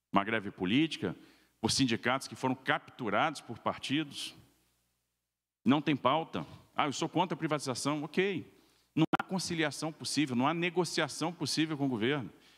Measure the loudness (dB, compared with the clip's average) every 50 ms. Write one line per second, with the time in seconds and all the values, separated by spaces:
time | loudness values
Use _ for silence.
0 | _ 0 0 0 2 2 2 0 0 -2 -6 -2 0 2 4 4 2 2 -2 -4
1 | -4 -6 -6 -6 -14 -20 -20 _ _ _ _ -4 -2 0 2 2 2 2 2 0
2 | 2 0 0 0 -2 -8 -8 -4 -2 -2 -2 -2 0 -2 -2 -2 -2 -10 -10 -6
3 | -2 0 2 2 2 2 -2 -6 -12 -12 -10 -4 -4 -4 -4 -4 -4 -2 -2 -2
4 | -2 -4 -8 -12 -12 -12 -12 -16 -20 _ _ _ _ _ _ _ _ _ _ _
5 | _ _ _ _ _ _ _ _ _ _ _ _ 2 2 2 2 2 0 0 2
6 | 2 2 2 2 -2 -4 -6 -8 -8 -8 -12 -20 -20 _ -2 -2 0 0 0 -2
7 | -4 -2 0 0 0 0 -2 -4 -2 -2 -2 -2 -2 -4 -4 -2 -2 -2 -2 -2
8 | -4 -4 0 0 0 0 0 -4 -8 -12 -18 _ _ _ _ _ _ _ 2 2
9 | 2 4 4 2 2 2 -2 -4 -2 -2 -2 0 0 0 -2 -4 -6 -8 -8 -6
10 | -6 -4 0 0 0 2 2 2 2 2 2 2 0 0 2 0 0 0 0 0
11 | -2 -2 -2 -4 -4 -4 -4 -4 -4 -2 0 0 0 0 0 -2 0 0 0 2
12 | 2 2 0 0 -4 -8 -12 -18 _ -20 _